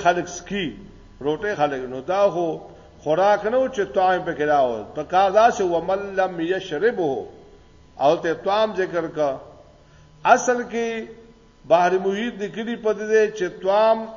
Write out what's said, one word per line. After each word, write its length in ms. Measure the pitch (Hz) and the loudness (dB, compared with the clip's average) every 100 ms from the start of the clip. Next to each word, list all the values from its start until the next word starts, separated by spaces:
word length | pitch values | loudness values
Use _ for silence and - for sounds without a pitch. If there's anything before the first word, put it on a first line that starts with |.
خلک 260 | 175 180 160 | 2 2 -2
سکي، 380 | - - 202 165 107 - - - - | -10 -8 -6 -6 -8 -16 -20 -20 -8
روټۍ 340 | 135 151 208 190 | -4 -2 -4 0
خلک، 240 | 147 135 127 | -2 -2 -6
نو 100 | 127 | -8
دا 220 | 131 190 202 | -4 2 2
خو 160 | 170 170 156 - - - - | 2 -2 -4 -12 -20 -20 -12
خوراک 440 | 147 160 196 202 208 | -2 2 4 2 2
نه 120 | 254 | 0
و 100 | 262 | 0
چې 140 | 208 190 | -2 -2
طعام 260 | 196 185 180 | 2 2 2
پکې 200 | 160 143 151 | -2 -4 2
راوړل. 340 | 147 127 113 101 | 4 2 0 -8
په 80 | - | -10
کار 260 | 143 180 196 | -2 2 4
دا 160 | 202 233 | 6 4
چې 120 | - | 4
«ومن 380 | 185 170 170 196 202 190 | 0 0 -2 -4 -2 -2
لم 240 | 185 175 | -2 -2
یشربه»، 840 | 165 185 - 147 214 202 160 120 87 - - - - - - - | -4 -4 -4 -2 0 0 -2 -2 -8 -16 -20 -20 -20 -20 -20 0
او 200 | 139 170 | 2 2
ته 180 | 170 | 0
طعام 400 | 160 196 208 220 185 | -4 -2 0 0 -2
ذکر 300 | 180 170 165 147 | -2 -2 -4 -2
کا. 140 | 147 131 - - - - - - - - | -2 -4 -12 -20 -20 -20 -20 -20 -20 -4
اصل 380 | 175 240 247 240 | 4 4 4 -2
کې 260 | 208 226 233 226 226 - - - _ _ | -2 -4 -4 -6 -10 -16 -20 -20 _ _
بحر 340 | 127 165 180 185 | 2 4 4 2
محیط 360 | 190 196 233 190 | 0 -2 -4 -6
لیکلي 340 | 202 165 226 233 | -8 -6 -6 -4
په 160 | 214 | -2
دې 460 | 208 214 220 214 214 | -2 2 2 2 0
چې 80 | 180 - | -6 -4
طعام 440 | 185 202 220 226 220 | 0 4 4 2 -2